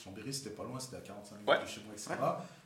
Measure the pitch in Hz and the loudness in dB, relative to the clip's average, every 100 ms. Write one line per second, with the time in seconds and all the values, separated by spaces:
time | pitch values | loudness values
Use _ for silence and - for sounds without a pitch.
0 | 95 95 127 131 - 107 120 127 - - | -10 -6 -4 -2 -4 -4 -4 -4 -4 -6
1 | - 101 - 104 - - - - 107 107 | -8 -10 -10 0 6 6 6 -6 -8 -6
2 | - - 147 - - - | -2 2 4 2 -2 -12